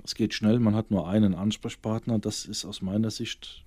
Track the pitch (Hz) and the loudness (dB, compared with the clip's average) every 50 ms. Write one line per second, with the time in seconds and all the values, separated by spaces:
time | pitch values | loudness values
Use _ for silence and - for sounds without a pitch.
0 | - - - - 113 107 - - - 107 110 123 117 107 104 110 110 - 107 95 | -12 -12 -4 -2 -2 -2 0 0 2 4 4 6 4 4 4 2 2 2 0 0
1 | 78 80 95 107 107 101 92 - 95 107 107 - - 117 - - - 113 107 113 | 2 2 4 4 4 4 2 2 0 -2 -2 -2 -6 -10 -10 -6 -4 -4 -4 -2
2 | - - 120 107 104 107 104 - - - 107 - - 87 104 - - 92 95 107 | -2 -2 -2 -2 -2 -4 -6 -6 -8 -8 -8 -8 -8 -8 -8 -6 -6 -2 0 0
3 | 113 110 104 - 120 - - - - - - - - | 0 0 -2 -4 -8 -8 -8 -10 -14 -18 -18 -20 -20